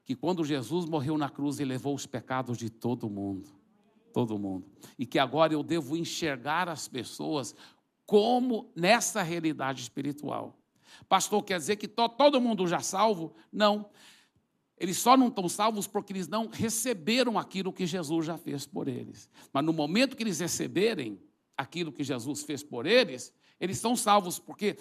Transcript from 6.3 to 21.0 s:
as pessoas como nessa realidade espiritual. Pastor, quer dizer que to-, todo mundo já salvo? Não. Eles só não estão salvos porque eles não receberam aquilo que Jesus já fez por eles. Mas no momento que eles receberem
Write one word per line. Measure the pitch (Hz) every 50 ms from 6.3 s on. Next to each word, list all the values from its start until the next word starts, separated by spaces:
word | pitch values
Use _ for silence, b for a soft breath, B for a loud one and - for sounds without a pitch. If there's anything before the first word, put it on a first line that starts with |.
| 139 123 117 143 156 170 180
as | 175 160 127 -
pessoas | - - 131 107 - - - 143 156 160 143 123 104 - B B B B B B _ _ _ _
como | - 208 208 208 233 247 247 254 254 233 214 - - -
nessa | 160 170 190 226 233 220 - - 214
realidade | 180 160 170 170 160 160 147 139 139 131 135 127
espiritual. | 127 - - 135 139 147 139 143 - 123 117 113 110 110 - _ _ _ _ B B B B B B
Pastor, | B 190 190 - - 208 208
quer | 202 - 196
dizer | 175 139 170 208
que | 208 -
to-, | - - - 233 226
todo | 226 - 277 294 294 254
mundo | 247 240 220 185 185
já | 175 175 151
salvo? | - - - 185 214 226 214 170 165 156 B B B B
Não. | - 196 214 208 208 208 208 - b b b b b b b b b b _ _ _ _ _ _ _
Eles | - 160 190 175
só | - - 240 254
não | 262 254 226
estão | - 196 185
salvos | 170 175 - 208 220 226 202 190
porque | - - 208 202 -
eles | 196 196 180
não | - 202 220 226 208
receberam | - - - 226 220 - - 254 240 185 147 190 226 262 247 247 214 180
aquilo | 151 - - 190 185 185
que | - - -
Jesus | 160 160 185 160 135 165 165 160
já | 156 170
fez | 151 - - 143 139 -
por | - - - - 139
eles. | 120 120 117 110 - - - _ B B B B -
Mas | 135 147
no | 160
momento | 160 156 147 151 175 226 269 262 -
que | - 226
eles | 220 175 139
receberem | 175 160 - - 156 135 120 165 202 233 214 170